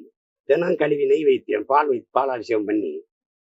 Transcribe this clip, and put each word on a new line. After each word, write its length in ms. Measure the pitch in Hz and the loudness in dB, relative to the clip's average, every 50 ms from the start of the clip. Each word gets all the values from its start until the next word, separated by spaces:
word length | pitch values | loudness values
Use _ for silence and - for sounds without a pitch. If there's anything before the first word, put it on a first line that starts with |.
| - - _ _ _ _ _ _ _ - | -10 -20 _ _ _ _ _ _ _ 0
தினம் 260 | 139 160 170 175 139 | 0 0 2 -2 0
கழுவி 300 | - 151 147 151 143 143 | 0 0 0 0 0 2
நெய் 180 | 135 139 156 156 | 2 2 2 4
வைத்தியம், 420 | 139 131 120 - - 104 104 107 | 2 2 2 0 -4 -4 -4 -2
பால் 220 | - 135 147 151 | 0 0 2 2
வை-, 180 | 147 127 113 - _ | 0 -2 -4 -4 _
பாலாபிஷேகம் 540 | - 127 139 135 127 120 104 - 113 107 104 | -4 -2 -2 -2 -4 -6 -4 -4 -4 -2 -2
பண்ணி, 260 | 101 104 107 98 80 76 78 - _ _ _ _ _ _ _ | -2 -2 -4 -4 -6 -8 -12 -14 _ _ _ _ _ _ _